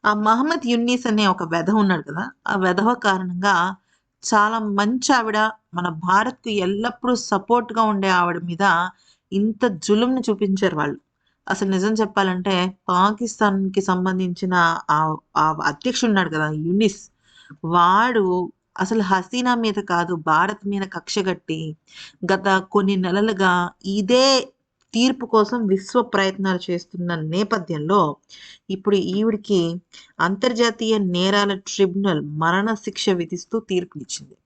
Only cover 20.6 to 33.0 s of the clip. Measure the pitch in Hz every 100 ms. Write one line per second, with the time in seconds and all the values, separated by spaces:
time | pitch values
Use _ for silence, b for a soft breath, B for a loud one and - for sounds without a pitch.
20.6 | 202 202 196 226 - 214 190 180 - 160
21.6 | 160 156 _ B B B 180 190 190 190
22.6 | 196 202 196 196 185 190 220 190 190 180
23.6 | 175 _ 196 202 190 247 269 262 - _
24.6 | _ _ _ 226 254 262 240 220 208 247
25.6 | 208 190 196 247 240 196 190 190 190 180
26.6 | 185 175 - 180 175 165 156 175 208 220
27.6 | 170 156 156 202 156 143 _ B B B
28.6 | - 190 202 202 180 190 220 214 208 190
29.6 | 165 175 _ B B - 170 196 254 233
30.6 | 233 226 220 214 190 175 190 202 202 196
31.6 | - - 190 185 196 156 147 151 165 185
32.6 | 214 214 - 202